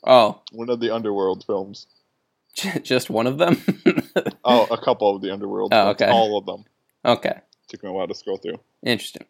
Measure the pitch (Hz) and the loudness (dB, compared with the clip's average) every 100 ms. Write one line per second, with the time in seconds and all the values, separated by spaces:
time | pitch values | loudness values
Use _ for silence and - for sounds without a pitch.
0 | - 127 107 - - 110 117 120 117 113 | 6 6 6 0 -16 -12 -6 -4 -2 -2
1 | 107 101 95 92 - 98 95 101 - _ | -4 -2 -2 -2 -4 -6 -6 -14 -20 _
2 | _ _ _ _ _ - 196 175 - 127 | _ _ _ _ _ -10 -8 -8 -2 -2
3 | - 107 120 143 175 165 - - - - | 0 -2 -2 0 2 2 -2 0 0 0
4 | - - - - 123 123 107 117 - 123 | -2 -4 -4 -4 4 4 4 0 0 2
5 | 104 101 98 98 101 98 - 110 98 104 | 2 0 -4 -6 -6 -4 2 4 4 2
6 | 107 117 110 104 95 90 107 _ _ _ | 2 4 2 0 -4 -12 -14 _ _ _
7 | 120 120 - - _ _ _ - 101 95 | 0 0 0 -6 _ _ _ -16 -10 -6
8 | 90 98 - 95 - - _ _ 123 117 | -6 -6 -8 -8 -8 -12 _ _ -4 -4
9 | - - - | -4 -18 -20